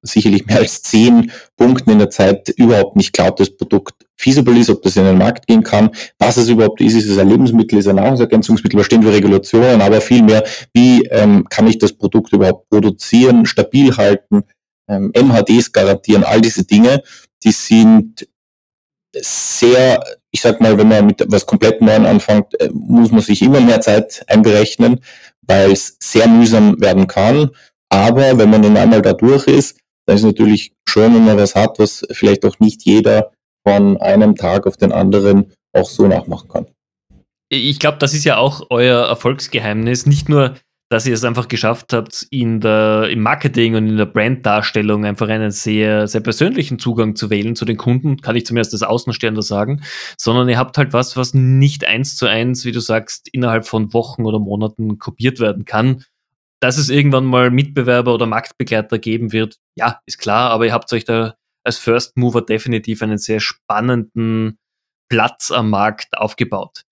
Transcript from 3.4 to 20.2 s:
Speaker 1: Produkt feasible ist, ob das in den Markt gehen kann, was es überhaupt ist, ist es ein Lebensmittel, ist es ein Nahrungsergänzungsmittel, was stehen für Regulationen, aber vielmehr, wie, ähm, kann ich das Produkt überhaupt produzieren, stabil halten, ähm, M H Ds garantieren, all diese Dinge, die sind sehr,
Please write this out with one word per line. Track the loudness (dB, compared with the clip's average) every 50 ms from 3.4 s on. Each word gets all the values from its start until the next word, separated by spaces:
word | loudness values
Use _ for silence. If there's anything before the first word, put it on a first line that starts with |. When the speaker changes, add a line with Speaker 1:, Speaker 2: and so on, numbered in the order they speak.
| -4 -4 -2
Speaker 1:
Produkt | _ -6 -2 -2 -2 -2 -6 _ _ _ _ _
feasible | _ -2 0 2 2 2 4 4
ist, | 4 4 2
ob | 0 0
das | 0 -2 0
in | 2 2
den | 4 4
Markt | 4 2 0 -2 -6 _
gehen | 2 2 2 2
kann, | 0 0 0 0 0 -2 -6 -18 -20 _ _
was | -2 0 2
es | 0 2 2
überhaupt | 2 2 2 0 0 0
ist, | 0 2 2
ist | 2 0
es | 0 0
ein | 2 4 4
Lebensmittel, | 4 4 2 2 2 2 0 2 0 0
ist | 2
es | 2
ein | 0
Nahrungsergänzungsmittel, | 2 2 0 2 0 0 2 2 0 2 2 0 0 0 0 0
was | 0 2
stehen | 4 2 4
für | 4 4 2
Regulationen, | 2 2 2 2 0 0 0 0 2 4 4 4 4
aber | 4 4 2 0
vielmehr, | 2 2 4 4 6 4 4 2 0 -2 -10 -16 -18 _ _
wie, | 4 4 6 6 4 2
ähm, | 2 0 2 2 4 4 2 2 0
kann | -2 0 2
ich | 2 2
das | 2 -2 -2 -2
Produkt | _ -6 -2 -2 -2 -2 0 0
überhaupt | 0 2 0 -2 -4 _ _
produzieren, | 0 0 0 0 -2 _ -8 0 2 4 4 6 4 4 2
stabil | 2 0 -2 -4 0 2 2 2 2 2
halten, | 2 0 0 0 0 _ _ -2 -2 -2 _ _ _ _ _ _ _ _ -8
ähm, | -6 -4 -4 -2 0
M | 2 2 4
H | 2 2 2
Ds | 2 2 2 2 0
garantieren, | 0 0 0 2 0 -2 _ 0 2 2 2
all | 2 2 2
diese | 2 2 0 -4 -2
Dinge, | _ 2 4 4 4 2 0 -4 _ -20 -20 _ _ _ _ 0
die | 0 0
sind | 0 -2 2 4 6 6 6 6 4 2 0 _ -20 -20 _ _ _ _ _ _ _ _ _ _ _ _ _ _ _ _ _ _
sehr, | -12 -12 -10 -10 -8 -8 -8 -4 0 2 2 4 4 4 2 2 0 -4 -10 -18 _